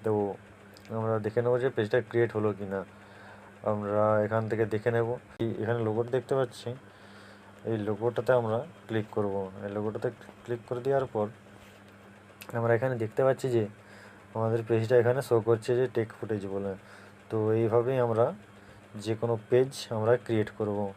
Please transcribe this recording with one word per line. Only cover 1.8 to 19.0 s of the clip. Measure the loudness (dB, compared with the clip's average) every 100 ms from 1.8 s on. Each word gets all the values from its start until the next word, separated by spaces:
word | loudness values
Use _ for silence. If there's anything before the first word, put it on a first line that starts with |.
| 0 0 2
ক্রিয়েট | 2 2 2
হলো | -2 -2
কি | -6
না, | -6 -8 -14 -20 -20 -20 -20 -20 -6 -2
আমরা | -2 0 2 4 4 2
এখান | 0 -2
থেকে | 0 0
দেখে | 0 0 0
নেব। | 0 -4 -10 -6
এই | -4 -2
এখানে | -2 0 0
লোগোটা | -2 0 -2
দেখতে | 0 0
পাচ্ছি, | 0 -4 -12 -12 -14 -20 -20 -20 -20 -20 -20 -12 -4
এই | -4 -2
লোগোটাতে | -2 -2 -2 2 4
আমরা | 4 -2 -4 -14 -4
ক্লিক | -4 -2 -2
করব। | -2 -2 -6 -8 -8
এই | -4
লোগোটাতে | -4 -4 -6 -6 -20 -20
ক্লিক | -8 -8 -6
করে | -6 0
দেওয়ার | 0 0
পর | -2 -4 -6 -20 -20 -20 -20 -20 -20 -20 -20 -20 -20 -8 -4
আমরা | 2 2
এখানে | 2 -2
দেখতে | -4 0 2
পাচ্ছি | 2 0 0
যে | 0 -6 -20 -20 -20 -20 -12 -4
আমাদের | 0 -2 0
পেজটা | 0 4 4
এখানে | 6 2 2
শো | 2 4
করছে | 2 2 0
যে | 2 0
টেক | -4 -6
ফুটেজ | -6 -4 -4 -6
বলে। | -6 -8 -12 -20 -20 -20 -6
তো | -2 2 2
এইভাবেই | 4 4 2 2 2
আমরা | 4 2 2 -14 -20 -20 -20 -16 -10